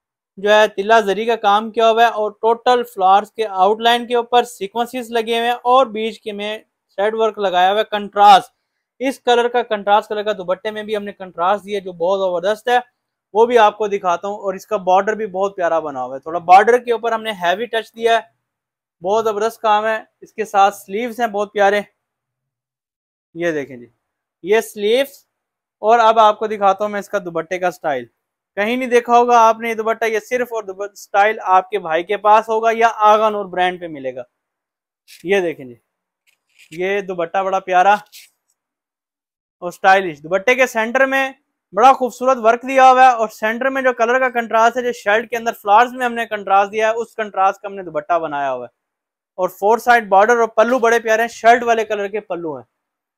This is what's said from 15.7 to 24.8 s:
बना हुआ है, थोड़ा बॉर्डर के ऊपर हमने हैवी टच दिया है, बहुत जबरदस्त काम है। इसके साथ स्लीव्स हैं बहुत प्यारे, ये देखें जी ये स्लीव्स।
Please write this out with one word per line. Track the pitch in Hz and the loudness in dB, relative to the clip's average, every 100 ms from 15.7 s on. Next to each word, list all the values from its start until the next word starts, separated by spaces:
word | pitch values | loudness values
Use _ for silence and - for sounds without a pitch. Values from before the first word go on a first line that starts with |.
| 165 | -2
बना | 156 131 | -4 -8
हुआ | 127 135 | -10 -10
है, | |
थोड़ा | 160 170 | -10 -4
बॉर्डर | 170 190 214 247 | 6 6 6 2
के | 240 | 0
ऊपर | 220 233 | -4 -4
हमने | 220 220 190 | -6 -6 -6
हैवी | 175 190 240 | -4 -4 -4
टच | 226 220 | -6 -8
दिया | 226 226 226 | -4 -2 0
है, | 226 _ _ _ _ _ _ _ | -4 _ _ _ _ _ _ _
बहुत | 175 220 220 | -4 -2 -2
जबरदस्त | 202 220 - | -2 -4 -4
काम | 220 208 220 | -2 0 -2
है। | 220 - _ | -6 -10 _
इसके | 185 - 202 | -16 -12 -2
साथ | 196 196 | 2 2
स्लीव्स | 202 - 202 247 220 | 0 -8 -8 -6 -6
हैं | 233 | -6
बहुत | 202 202 | -4 -4
प्यारे, | 208 202 208 196 _ _ _ _ _ _ _ _ _ _ _ _ _ _ 165 | 0 2 0 -4 _ _ _ _ _ _ _ _ _ _ _ _ _ _ -6
ये | 170 | -4
देखें | 151 131 120 | -4 -8 -14
जी | 117 _ _ _ _ _ | -20 _ _ _ _ _
ये | 175 220 | 0 0
स्लीव्स। | - 214 | 0 -4